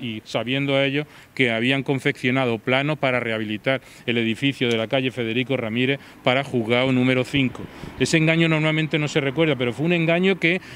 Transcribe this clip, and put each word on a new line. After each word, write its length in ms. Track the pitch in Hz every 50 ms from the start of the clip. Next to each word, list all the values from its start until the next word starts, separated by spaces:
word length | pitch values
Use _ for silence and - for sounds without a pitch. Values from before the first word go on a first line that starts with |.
y 200 | 131 117 110 107 -
sabiendo 560 | - - 123 110 120 131 139 139 139 139 135
ellos 260 | 139 139 135 143 151 - - - - - -
que 180 | - 131 120
habían 320 | 113 113 120 127 139 139 131
confeccionado 760 | - 139 127 - 143 139 - - 123 123 135 131 120 113 107
planos 380 | - 127 127 135 139 151 156 135
para 240 | 143 131 123 123
rehabilitar 580 | 120 113 110 110 110 107 107 98 - 131 135 131 - - - - -
el 120 | 123 117 120
edificio 500 | 113 113 110 - 139 139 135 - 131 120
de 80 | 117
la 120 | 113 113 104
calle 240 | 139 135 131 131
Federico 440 | - 127 117 113 113 127 127 127 135
Ramírez 440 | 120 120 107 110 120 127 131 139 139 - - - -
para 220 | - 131 123 135 139
juzgado 480 | - 131 120 107 110 120 120 131 135
número 320 | 127 127 127 131 127 127 123
cinco. 400 | - - 139 131 120 - - 92 - - - - - - -
Ese 200 | 131 - - 160
engaño 320 | 156 160 160 165 165 160
normalmente 500 | 160 156 156 156 156 156 156 147 - 151
no 80 | 151 143
se 140 | - 160
recuerda, 340 | 135 139 127 151 165 156 139
pero 160 | 123 127 120
fue 140 | 110 120 151
un 80 | 170 175
engaño 440 | 170 165 160 165 175 185 190 190 -
que, 220 | - 165 180 185 - - -